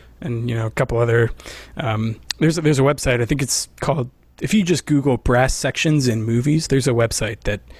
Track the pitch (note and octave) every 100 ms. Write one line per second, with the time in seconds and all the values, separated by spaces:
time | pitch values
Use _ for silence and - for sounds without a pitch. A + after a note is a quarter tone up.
0 | - - - A#2 A#2+ A2+ A2 - C3 A#2
1 | A#2 A#2 A2+ - - - - - A2+ G#2+
2 | A2+ A2 - - D#3+ E3 D3+ C3+ C3+ C#3+
3 | C3+ B2 A#2 C#3+ C#3 - - - - C#3
4 | B2 - _ - - G#3+ F3 D3+ - D3
5 | C#3 B2 - B2 C3 - C3+ - D#3+ D3+
6 | B2+ A2 A2 A#2 C#3 D#3 - C3+ C3 A#2
7 | A#2 - G#2 G#2+ - G#2 -